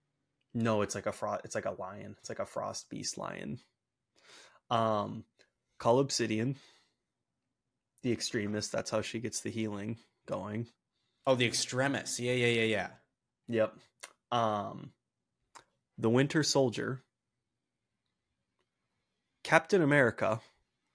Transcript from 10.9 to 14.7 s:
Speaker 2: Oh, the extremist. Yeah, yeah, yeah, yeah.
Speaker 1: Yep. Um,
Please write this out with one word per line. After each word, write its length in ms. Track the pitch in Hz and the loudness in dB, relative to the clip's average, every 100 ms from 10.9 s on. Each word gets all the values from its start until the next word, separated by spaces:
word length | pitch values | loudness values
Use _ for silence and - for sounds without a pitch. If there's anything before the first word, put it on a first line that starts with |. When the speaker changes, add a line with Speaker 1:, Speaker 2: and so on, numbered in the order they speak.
| _ _ _ 135 | _ _ _ 2
Speaker 2:
Oh, 80 | |
the 100 | 127 | 4
extremist. 720 | 117 - - 127 139 120 - - | 2 0 -2 0 0 0 -4 -4
Yeah, 140 | 123 | 0
yeah, 140 | 123 120 | 2 2
yeah, 160 | 117 | 4
yeah. 260 | 113 104 87 - _ _ _ _ - | 2 0 -2 -10 _ _ _ _ -2
Speaker 1:
Yep. 260 | 113 107 - _ - - _ - | 0 0 -2 _ -20 -20 _ -2
Um, 600 | 120 113 104 101 | 0 2 0 -4